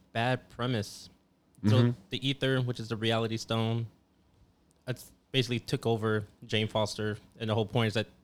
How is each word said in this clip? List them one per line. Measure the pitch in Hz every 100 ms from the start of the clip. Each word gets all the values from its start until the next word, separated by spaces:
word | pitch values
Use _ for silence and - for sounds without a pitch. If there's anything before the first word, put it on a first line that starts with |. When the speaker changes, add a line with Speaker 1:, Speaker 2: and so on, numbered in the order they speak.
| _
Speaker 1:
bad | 113 123 127 -
premise. | - 127 113 98 - - _ _ _ _ - 104
So |
Speaker 2:
Mm-hmm. | 110 120 120 -
Speaker 1:
the | 120 135
Ether, | 135 135 131
which | 123 117
is | 110
the | 110
Reality | 113 113 113 113
Stone, | - 113 113 117 113 _ _ _ _ _ _ _ _ _ -
it's | 113 - _ _
basically | 131 117 120
took | - 135 113
over | 113 110 107 101 - 117
Jane | 110 107
Foster, | 110 107 - 107 104 - -
and | 110
the |
whole | 110 101
point | 123 113
is |
that | 110 - -